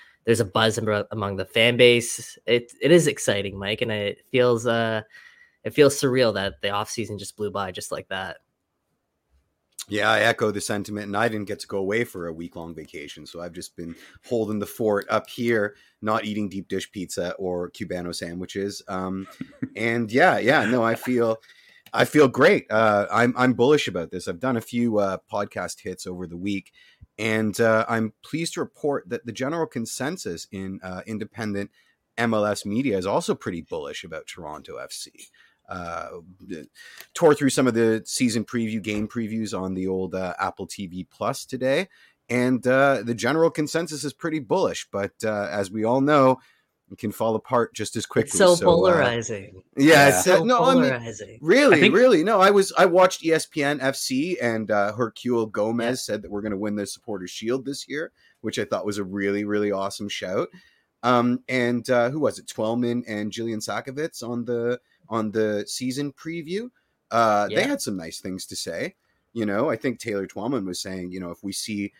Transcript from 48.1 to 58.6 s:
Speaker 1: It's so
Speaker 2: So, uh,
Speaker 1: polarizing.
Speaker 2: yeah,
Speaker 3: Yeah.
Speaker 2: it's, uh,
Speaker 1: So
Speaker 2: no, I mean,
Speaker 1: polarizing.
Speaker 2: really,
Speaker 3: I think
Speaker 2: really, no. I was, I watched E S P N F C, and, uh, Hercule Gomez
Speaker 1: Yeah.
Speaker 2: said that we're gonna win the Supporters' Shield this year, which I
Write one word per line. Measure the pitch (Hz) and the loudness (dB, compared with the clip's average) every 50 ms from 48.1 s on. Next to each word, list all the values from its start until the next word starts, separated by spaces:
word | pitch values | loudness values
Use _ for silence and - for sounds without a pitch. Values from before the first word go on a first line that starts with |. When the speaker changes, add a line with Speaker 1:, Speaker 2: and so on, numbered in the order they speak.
| - 143 135 | 0 0 0
Speaker 1:
It's | - - | 0 2
so | - 196 180 175 | 4 6 6 6
Speaker 2:
So, | 170 190 180 | 4 4 4
uh, | 170 | 4
Speaker 1:
polarizing. | 170 185 185 175 160 135 123 117 117 110 - 110 98 95 98 95 92 - _ - | 6 6 4 4 4 4 2 0 -2 -4 -6 -8 -10 -10 -14 -18 -20 -20 _ 0
Speaker 2:
yeah, | 135 139 | 4 6
Speaker 3:
Yeah. | 156 160 143 143 139 | 8 8 10 8 8
Speaker 2:
it's, | - - - | 6 4 4
uh, | 185 180 180 | 4 4 4
Speaker 1:
So | 165 | 4
Speaker 2:
no, | 233 254 240 | 4 2 4
I | - 262 262 | 4 6 6
mean, | 262 - | 6 4
Speaker 1:
polarizing. | - 127 120 117 113 110 - 104 - - 123 | 2 0 -2 -6 -10 -12 -12 -14 -16 -14 -4
Speaker 2:
really, | 147 160 202 269 294 277 151 | 2 4 6 6 8 8 8
Speaker 3:
I | 147 | 8
think | 180 220 214 | 8 6 8
Speaker 2:
really, | 214 254 262 220 156 | 8 8 8 8 6
no. | 160 208 226 190 | 4 4 6 6
I | 185 202 | 6 8
was, | 202 202 196 - - | 6 6 4 4 4
I | 151 180 | 4 6
watched | 185 165 185 185 185 - - 160 | 6 8 6 6 6 4 2 0
E | 160 | 2
S | 160 156 - | 2 0 0
P | - - 151 139 | -2 -4 -2 0
N | 143 147 139 | 0 0 0
F | 131 135 131 | -2 -2 -2
C, | - - - 131 131 156 185 - - | -2 -4 -4 -2 -2 -2 -2 -2 -2
and, | 120 120 113 110 107 101 | -2 0 0 0 0 0
uh, | 107 104 101 104 | 2 2 2 0
Hercule | 104 117 123 110 - - - 123 123 117 113 | 0 -2 -4 -4 -4 -6 -4 0 0 0 0
Gomez | 107 101 110 104 110 113 120 117 | -2 -2 -2 -2 0 0 0 -2
Speaker 1:
Yeah. | 120 131 | -2 -2
Speaker 2:
said | 123 - - 107 107 98 | -4 -4 -4 -6 -6 -6
that | 87 | -6
we're | 101 104 | -8 -6
gonna | 104 107 101 | -4 -4 -4
win | 95 107 107 104 | -4 -4 -4 -4
the | 104 101 | -4 -6
Supporters' | - - - _ - 104 92 92 90 | -6 -10 -12 _ -10 -10 -8 -10 -10
Shield | - - 110 110 127 135 127 | -12 -8 -4 -4 -4 -4 -4
this | 135 143 - - | -6 -10 -10 -10
year, | - 131 151 170 - _ _ _ _ _ _ | -10 -10 -10 -10 -10 _ _ _ _ _ _
which | - 110 - | -8 -6 -4
I | 101 | -4